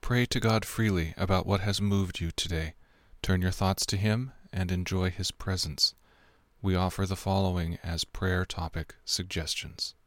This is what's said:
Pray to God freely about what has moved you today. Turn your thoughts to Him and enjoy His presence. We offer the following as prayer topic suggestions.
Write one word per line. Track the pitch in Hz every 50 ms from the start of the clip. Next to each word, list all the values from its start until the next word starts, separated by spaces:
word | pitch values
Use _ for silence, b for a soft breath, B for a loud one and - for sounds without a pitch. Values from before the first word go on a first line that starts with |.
| -
Pray | - 123 123 123
to | - - -
God | 131 113 110 110 101
freely | - - - 113 110 98 90 82 80 73
about | - 95 92 98 92 87
what | - 101 98 98
has | 101 98 -
moved | 101 101 101 98 98 90 - -
you | 85 85
today. | - - - - 85 80 80 80 - b b b b b b b b b -
Turn | - 95 92
your | 90 92
thoughts | - - 101 95 95 - -
to | - -
Him | 95 98 110 107 117 127 131 - - - - -
and | 92 92 87
enjoy | 92 90 90 - 92 95 92 92
His | 87 - 95 -
presence. | - _ - - 95 87 - 80 71 - - - - b b b b b b b b b b b b _
We | - 98 92
offer | 90 92 92 - - 98
the | 90 98
following | - - - 82 92 95 95 90 90 85 82 82 - -
as | 85 85 82 -
prayer | - _ - - 92 90 90 92
topic | - - - 85 80 - 80 160 - - - _
suggestions. | - - - 92 92 - 87 80 76 - - - - 85 - - - - _ _